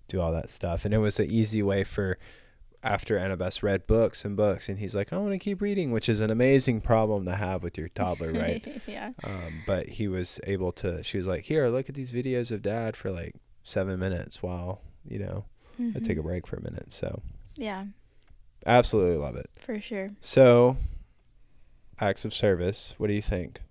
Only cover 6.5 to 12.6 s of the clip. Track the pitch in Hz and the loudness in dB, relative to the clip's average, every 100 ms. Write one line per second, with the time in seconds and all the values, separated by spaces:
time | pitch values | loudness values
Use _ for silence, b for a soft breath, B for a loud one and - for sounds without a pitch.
6.5 | 135 127 113 - 110 110 104 90 92 95 | 6 4 0 4 4 4 2 0 -2 -2
7.5 | 92 87 - 80 - 92 87 82 78 76 | -2 -4 -6 -8 -2 -2 -2 -2 -2 -2
8.5 | - - - - - 214 254 107 95 82 | -4 -6 -14 -12 -10 -12 -10 -10 -8 -10
9.5 | 80 80 95 - - 104 92 87 - - | -8 -2 -2 -2 -4 -2 -2 -4 -6 -4
10.5 | 98 90 - 98 82 - 98 92 87 - | -2 -2 -2 -4 -4 -4 -4 -2 -2 0
11.5 | 156 127 123 135 139 127 120 131 123 117 | 0 2 0 -2 -8 -6 -4 -2 -2 -2
12.5 | 107 | -2